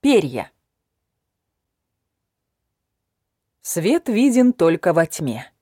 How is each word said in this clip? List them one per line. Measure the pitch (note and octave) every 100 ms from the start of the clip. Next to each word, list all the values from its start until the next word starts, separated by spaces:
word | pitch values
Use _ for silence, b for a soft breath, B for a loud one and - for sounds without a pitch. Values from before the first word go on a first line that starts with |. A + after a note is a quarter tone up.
Перья. | C#4 A3+ D3+ A#2+ - _ _ _ _ _ _ _ _ _ _ _ _ _ _ _ _ _ _ _ _ _ _ _ _ _ _ _ _ _ _ _
Свет | - - E3+ E4 D4+
виден | G#3+ C#4 A#3+ B3
только | - E3 E3 F3+
во | E3 E3
тьме. | - D3 A2+ - _